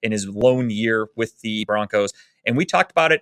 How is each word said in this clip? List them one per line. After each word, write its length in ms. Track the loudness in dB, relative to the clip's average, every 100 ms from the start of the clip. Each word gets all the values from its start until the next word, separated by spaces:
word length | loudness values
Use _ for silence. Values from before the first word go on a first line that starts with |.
in 80 | -4
his 140 | -4 -6
lone 440 | 0 2 2 0
year 380 | -2 0 0 -2
with 260 | -6 -6 _
the 220 | -6 -4 -2
Broncos. 460 | -2 0 0 0 -4 _ _ -2
And 100 | -2
we 80 |
talked 260 | 0 0 0
about 220 | 2 2
it 80 | 2